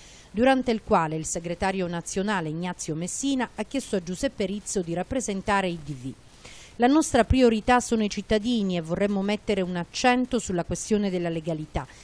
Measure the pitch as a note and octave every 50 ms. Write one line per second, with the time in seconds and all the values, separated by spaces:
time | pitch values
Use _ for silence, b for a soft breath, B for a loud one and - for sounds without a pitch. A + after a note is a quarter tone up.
0 | B B B B B B - G3 A#3+ C4 C4+ C4 C4 - A3+ G#3+ - - G#3+ F3+
1 | E3 D3+ D3+ D#3+ D#3 - - F3+ E3+ F3+ F3 - G3+ F#3+ F#3+ F#3+ F3+ E3+ F3 E3+
2 | E3 - - G3 F#3+ G#3+ G#3+ F#3 E3 D#3 D3+ E3 F3+ F3+ F3 - - - D#3 D#3
3 | E3 C#3+ - - - C#4 C#4 B3+ A#3+ G3+ - - G#3+ - - C#4 - - - G3
4 | E3+ E3 F#3 - - C#4 - - G#3 F3+ G3 G#3 - - - G3+ F3 D#3+ E3 F3
5 | F#3+ - C4 B3+ - - G3+ F#3+ F#3 - G3+ G3 F#3 F3+ F3 E3 D3 C#3+ D3 B2+
6 | B2 C3+ A#2+ - - - B B B B B B B B B - A#3 B3 C#4+ D#4
7 | D#4+ - - B3+ G#3+ - B3+ C4 C4 A#3 A3+ G#3+ - - B3 B3 - - A#3 A3
8 | G#3+ G#3 - G#3+ G3 - A3 G#3+ G3+ A#3+ B3 A3+ G3+ F#3+ F3+ F3 D#3+ D#3+ F3 F3+
9 | G3+ G#3 G#3 G3 F#3+ G3+ G#3 G#3 - - G#3 G3 F#3 F3 F3+ F3 E3+ - - -
10 | - B3 B3 B3+ B3+ - - A#3 - - F#3 F3 E3 - F3+ - - - A3 G3+
11 | G#3 G3+ F3+ F3+ F3 E3+ E3 E3 D#3 E3+ D#3+ D#3 D#3 - - E3 C3+ B B B